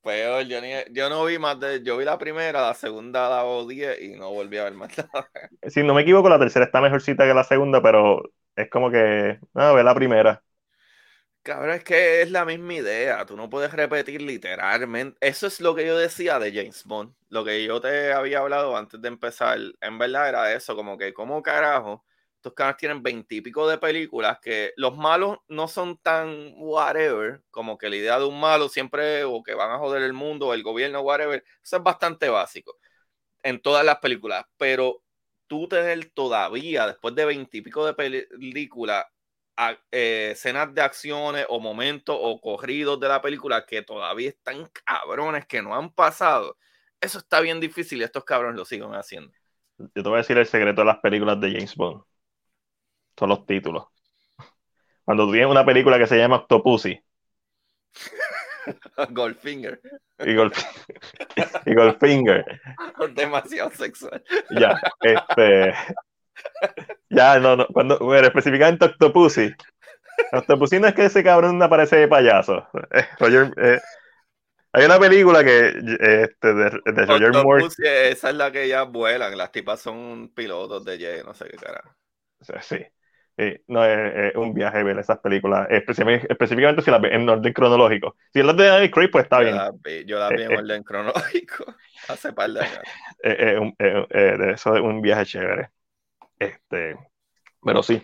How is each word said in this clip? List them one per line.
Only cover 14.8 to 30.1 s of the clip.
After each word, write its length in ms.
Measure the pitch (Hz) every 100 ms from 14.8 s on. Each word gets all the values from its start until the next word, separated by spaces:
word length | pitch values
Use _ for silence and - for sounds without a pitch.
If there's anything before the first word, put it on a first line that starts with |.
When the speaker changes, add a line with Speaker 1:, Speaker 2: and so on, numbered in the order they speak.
| 123 117 135 _
Speaker 1:
eso 260 | 139 135 202
es 140 | 196
lo 120 | 170
que 120 | 160
yo 120 | 160 165
decía 420 | 165 - 175 139
de 120 | 107
James 320 | 101 95 -
Bond, 300 | 101 107 110 _ _
lo 160 | 110
que 180 | 107 107
yo 160 | 110 117
te 320 | 131 143 143
había 280 | 139 139 143
hablado 360 | 139 143 143
antes 260 | 117 107 113
de 60 | 120
empezar, 500 | 120 120 - 117 113 104 -
en 180 | 104 113
verdad 300 | 123 135 147
era 240 | 120 110
eso, 220 | 113 -
como 220 | 107 104 95
que 160 | 98
cómo 280 | 95 117 147
carajo, 640 | 156 147 151 139 107 107 _ _ _
estos 180 | _ 127
cabrones 240 | - 139 135
tienen 240 | 156 147
veintipico 640 | 123 117 - 107 117 127 156
de 100 | 156
películas 640 | 160 160 156 120 107 113
que 320 | - 107 104
los 200 | - 131 143
malos 400 | 156 170 202 208 _
no 220 | 156 160
son 280 | 185 180 170
tan 520 | - 160 160 151 147 _
whatever, 840 | 156 156 143 151 156 110 110 139 _
como 280 | 117 113 104
que 120 | 107
la 60 |
idea 240 | 101 110 123
de 60 |
un 140 | 139 143
malo 260 | 156 156 139
siempre, 560 | - 131 147 151 147
o 180 | 139 117
que 120 | 113
van 180 | 107 107
a 60 | 127
joder 260 | 143 139
el 100 | 131